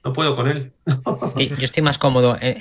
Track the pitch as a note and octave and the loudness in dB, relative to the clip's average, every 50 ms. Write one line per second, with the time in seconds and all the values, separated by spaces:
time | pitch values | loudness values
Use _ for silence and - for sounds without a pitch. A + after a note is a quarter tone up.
0 | - C3+ B2+ D#3 D#3 D3 B2 B2 A#2+ C3+ D3+ D3 C3+ C3 - _ _ - C3+ C3 | -6 -4 -2 0 0 0 0 0 0 0 0 -2 -4 -10 -12 _ _ -2 -2 0
1 | - - - - - - B2+ C#3 C#3+ C#3 C#3+ C3 C3 B2+ - - D#3 D3 C#3 - | -2 -4 -6 -4 -4 -4 0 0 0 0 0 -2 -4 -4 -4 -2 0 0 0 2
2 | - C#3 C3 B2+ B2 B2 B2 - B2+ B2+ B2 - | 2 2 4 4 4 4 4 2 0 -2 -2 -2